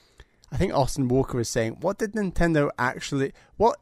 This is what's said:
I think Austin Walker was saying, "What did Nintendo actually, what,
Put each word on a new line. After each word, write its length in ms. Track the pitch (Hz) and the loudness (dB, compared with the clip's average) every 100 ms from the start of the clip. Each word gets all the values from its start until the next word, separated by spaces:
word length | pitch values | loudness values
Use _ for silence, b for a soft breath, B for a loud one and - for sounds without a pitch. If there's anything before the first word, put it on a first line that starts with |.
| b b b b _ | b b b b _
I 60 | 127 | -2
think 160 | 175 143 | 0 2
Austin 320 | 127 - 127 | 0 0 2
Walker 300 | 131 131 127 | 2 2 -2
was 100 | 113 | -2
saying, 280 | 123 113 - | -2 -2 -2
"What 160 | 170 196 | -4 -2
did 160 | 220 | -4
Nintendo 560 | 220 190 - 170 156 147 - | -2 -2 2 2 4 2 0
actually, 560 | 123 - - 143 135 b b - | -2 -2 -6 -4 -4 b b 0
what, 200 | 220 - | 2 2